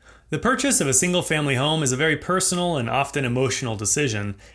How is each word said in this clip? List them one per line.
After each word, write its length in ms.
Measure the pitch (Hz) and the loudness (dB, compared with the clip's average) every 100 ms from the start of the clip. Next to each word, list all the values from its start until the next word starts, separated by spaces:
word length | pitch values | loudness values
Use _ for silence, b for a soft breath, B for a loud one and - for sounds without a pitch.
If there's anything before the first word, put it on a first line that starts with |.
| b b b | b b b
The 100 | 151 | -2
purchase 440 | 226 254 277 - | 0 2 2 2
of 60 | 143 | 2
a 40 | |
single-family 600 | 131 180 175 165 156 147 | 2 2 0 0 0 0
home 280 | 127 147 160 | 0 0 0
is 80 | 139 | 0
a 60 | 127 | 2
very 220 | 160 147 | 0 0
personal 580 | - 185 - 175 175 156 | 0 0 0 0 0 -2
and 140 | 117 | 0
often 340 | 123 135 143 | -2 -2 -2
emotional 520 | 127 120 131 - 123 107 | -2 0 0 -2 -4 -4
decision, 580 | 104 - 143 107 101 98 B | -2 0 0 -2 -4 -8 B